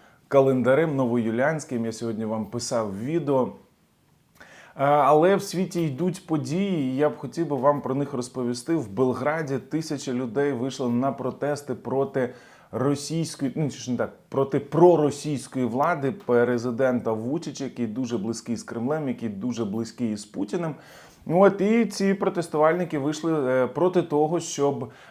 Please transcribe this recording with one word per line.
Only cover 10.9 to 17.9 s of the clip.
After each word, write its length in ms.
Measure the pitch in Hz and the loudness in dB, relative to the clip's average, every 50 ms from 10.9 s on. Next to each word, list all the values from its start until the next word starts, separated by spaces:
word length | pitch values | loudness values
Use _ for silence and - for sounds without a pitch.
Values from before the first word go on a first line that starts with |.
| 120 120 131 139 | 0 2 0 0
протести 640 | - - - 127 - - 139 143 147 143 - - 123 | -2 -2 -4 -6 -4 -4 -2 -2 -2 -4 -4 -8 -8
проти 580 | - - 120 123 135 139 135 - 135 127 117 - - - - - - - _ - | -8 -6 -2 0 0 0 0 0 -2 -2 -2 -4 -12 -20 -20 -20 -20 -20 _ -4
російської, 760 | 110 123 143 143 139 - - 156 165 160 - - - 143 131 - | 0 2 2 0 0 -4 -4 -2 -2 -2 -4 -4 -4 -4 -4 -2
ну, 140 | 156 156 135 | -2 -2 -2
чи 80 | 131 | -4
ж 140 | - - 127 | -6 -6 -4
не 60 | 123 | -2
так, 160 | 120 110 101 - - _ _ | -2 -2 -4 -4 -16 _ _
проти 300 | - 131 135 135 - 139 | 0 0 0 2 0 -2
проросійської 1040 | - - - 151 175 180 170 151 151 143 139 - - 151 147 123 - - - 135 127 | -2 0 4 8 8 8 8 8 4 0 0 -2 -6 -6 -6 -6 -8 -8 -4 -2 -2
влади 460 | 117 113 127 143 165 175 151 135 135 | -2 0 0 0 0 0 0 -2 -4
президента 1000 | 110 - - - 123 120 120 120 123 120 113 127 117 113 131 131 123 117 - 117 | -4 -4 -2 2 4 4 4 4 2 0 -2 -4 -2 0 0 2 2 0 0 -2
Вучича, 520 | 110 110 110 123 143 170 165 156 127 - 139 | -2 -2 -2 -4 -4 -4 -6 -8 -8 -8 -8
який 240 | 123 - - 120 | -8 -4 -4 -4
дуже 300 | 110 | -4